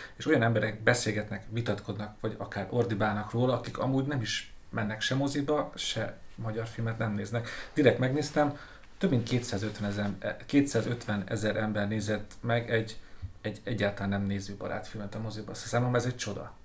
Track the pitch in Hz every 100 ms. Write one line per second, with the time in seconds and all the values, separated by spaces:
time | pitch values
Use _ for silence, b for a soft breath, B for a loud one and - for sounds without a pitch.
0 | B - 139 147 113 113 - 107 113 117
1 | 117 104 104 104 - 113 113 98 - 101
2 | 104 - 110 104 101 - 95 123 113 104
3 | 107 104 107 117 127 123 - - 127 131
4 | 135 139 107 - - - - 110 107 110
5 | - 135 139 143 139 147 135 - - 113
6 | 110 - - - 113 110 113 - 113 110
7 | 113 101 98 117 113 B B - 135 107
8 | 127 143 - 156 147 143 B B - -
9 | 196 127 113 123 - 98 104 101 104 101
10 | 101 95 107 - - 143 139 117 107 117
11 | - 104 95 110 107 101 110 104 101 107
12 | 104 107 - - 120 117 117 113 104 -
13 | B B B - - 107 - 107 101 -
14 | 98 101 98 98 95 101 - 101 - 113
15 | 101 110 110 107 101 95 - 120 123 123
16 | 113 120 107 98 - -